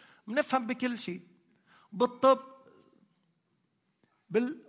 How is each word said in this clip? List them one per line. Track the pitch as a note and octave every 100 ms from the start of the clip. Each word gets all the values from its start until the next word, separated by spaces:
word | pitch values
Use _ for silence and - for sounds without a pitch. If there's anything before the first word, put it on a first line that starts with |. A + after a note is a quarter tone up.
| - _ -
بنفهم | B3+ D4 C4 A3+
بكل | B3 B3+ A#3+
شيء، | - F3 - _ _ _ _ _ _
بالطب، | F#3+ B3 A#3+ C4+ C4 - - - - _ _ _ _ _ _ _ _ _ _ _ _ _ _ -
بال-، | G3+ B3 E4